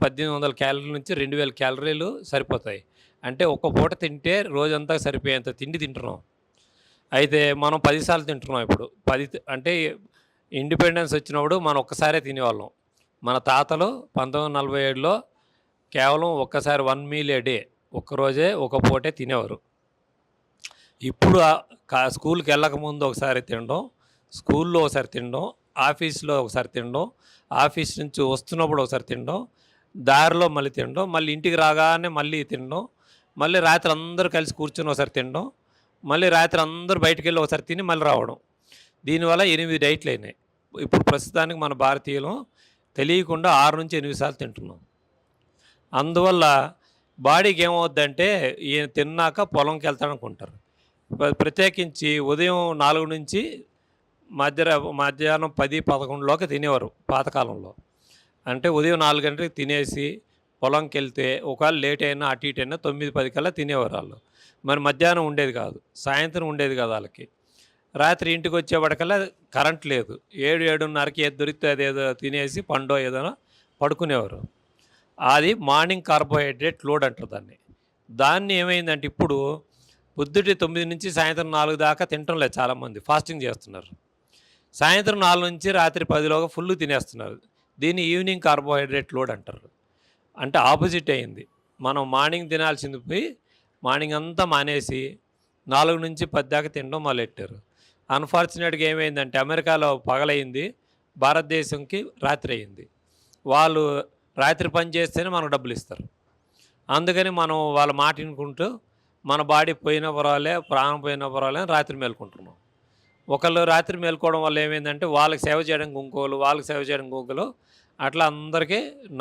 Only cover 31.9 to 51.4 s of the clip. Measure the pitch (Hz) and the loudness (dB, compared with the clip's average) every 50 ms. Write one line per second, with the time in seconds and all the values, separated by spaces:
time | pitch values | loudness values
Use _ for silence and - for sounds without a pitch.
31.9 | 165 165 175 175 156 147 147 151 156 156 139 - - 127 127 131 147 180 233 - | 4 2 0 -2 -2 -2 -2 -2 -4 -6 -6 -6 -8 -10 -8 -8 -8 -8 -8 -10
32.9 | _ _ _ _ _ _ _ _ _ - 143 160 180 185 165 160 165 170 - 170 | _ _ _ _ _ _ _ _ _ -2 0 2 4 4 6 6 6 6 4 2
33.9 | 156 156 160 170 175 175 185 170 - 165 160 143 - - 151 147 - - 156 151 | 0 0 -2 -4 -2 0 0 0 0 -2 -2 -2 -4 -6 -6 -6 -6 -4 -4 -2
34.9 | 139 143 143 - - 139 127 127 131 160 214 277 - _ _ _ _ _ _ _ | 0 0 -2 -2 -2 -4 -4 -4 -4 -6 -8 -8 -12 _ _ _ _ _ _ _
35.9 | _ _ - 139 147 170 185 180 170 165 165 165 - 165 160 156 165 170 175 180 | _ _ -4 0 0 2 4 4 6 6 4 4 4 2 0 0 -2 -6 -4 -2
36.9 | 190 170 160 160 165 156 147 170 165 165 156 147 160 147 - - 165 180 190 175 | 0 2 2 2 2 2 0 0 0 0 0 0 -2 -4 -4 -6 -8 -4 -2 -2
37.9 | 165 156 151 147 131 113 117 113 - - _ _ _ _ _ _ - - _ _ | 0 2 2 2 2 2 0 -2 -6 -12 _ _ _ _ _ _ -20 -20 _ _
38.9 | _ _ - 135 156 165 170 165 165 175 202 185 160 160 165 165 160 151 147 143 | _ _ -4 -2 0 2 2 4 4 4 4 4 2 2 2 0 0 2 2 2
39.9 | 156 160 - 143 123 107 104 101 - _ _ _ _ _ _ _ - - 151 - | 2 2 -2 -4 -4 -4 -6 -12 -18 _ _ _ _ _ _ _ -10 -8 -2 0
40.9 | - - - - 139 139 - - - 165 160 165 170 160 151 147 139 127 131 131 | 2 2 2 2 0 -2 -2 -2 0 0 0 0 -2 -4 -4 -4 -2 2 2 2
41.9 | 139 143 - 143 139 139 139 160 214 285 247 - _ _ _ _ _ _ _ _ | 2 0 -2 -4 -6 -4 -4 -6 -8 -8 -10 -16 _ _ _ _ _ _ _ _
42.9 | _ - 135 151 175 185 180 156 165 160 170 185 156 135 143 151 151 156 160 160 | _ -2 0 2 2 2 2 0 -2 0 4 6 6 8 6 6 4 2 -2 -4
43.9 | 170 156 139 143 139 - 139 147 135 - 139 117 107 - - 98 90 85 _ _ | -4 -4 -4 -4 -4 -2 -4 -4 -4 -6 -10 -12 -12 -14 -18 -18 -18 -20 _ _
44.9 | _ _ _ _ _ _ _ _ _ _ _ _ _ _ _ _ _ _ _ _ | _ _ _ _ _ _ _ _ _ _ _ _ _ _ _ _ _ _ _ _
45.9 | - 131 143 160 170 175 180 190 185 175 160 151 143 135 131 160 - _ _ _ | -2 -2 -2 0 2 2 4 4 6 6 6 6 6 6 4 0 -6 _ _ _
46.9 | _ _ _ _ _ - 127 135 156 175 196 208 185 160 170 170 175 170 170 165 | _ _ _ _ _ 0 4 6 6 6 6 4 4 4 2 2 2 2 0 0
47.9 | 139 151 147 143 135 147 175 202 208 185 143 127 - - - 143 143 147 147 131 | 2 2 0 2 2 2 2 2 2 2 0 -2 -4 -4 -4 -2 -2 0 -2 0
48.9 | - 151 143 151 160 170 165 160 - 208 202 - - 147 143 151 160 156 147 156 | 0 -2 -2 0 0 0 0 2 2 0 -2 0 2 2 2 2 0 -2 -2 -2
49.9 | 139 123 151 143 143 120 120 110 - - - - - - _ _ _ _ _ _ | -2 -2 -2 -4 -4 -6 -10 -14 -14 -14 -18 -18 -20 -20 _ _ _ _ _ _
50.9 | _ _ _ - - - 143 143 139 - | _ _ _ -10 -4 0 0 2 2 2